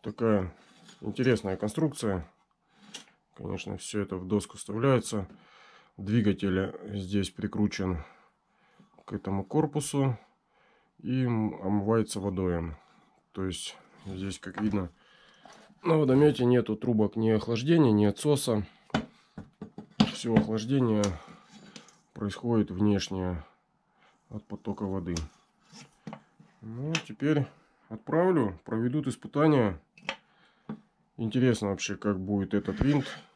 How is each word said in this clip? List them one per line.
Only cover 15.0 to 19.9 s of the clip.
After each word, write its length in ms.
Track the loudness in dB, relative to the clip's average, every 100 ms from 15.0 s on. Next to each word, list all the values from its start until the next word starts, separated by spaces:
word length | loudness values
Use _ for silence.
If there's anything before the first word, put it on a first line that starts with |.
| _ _ -20 _ -20 -20 -20 _
на 140 | 2 4
водомете 480 | 6 8 6 6 4
нету 320 | 4 4 -2
трубок 400 | 0 2 2 2
ни 120 | 2
охлаждения, 600 | 2 0 -2 2 6 6
ни 140 | 6 4
отсоса. 600 | 2 0 2 2 0 -2 _ _ -6 -6 _ _ -20 -20 _ -18 -16 -20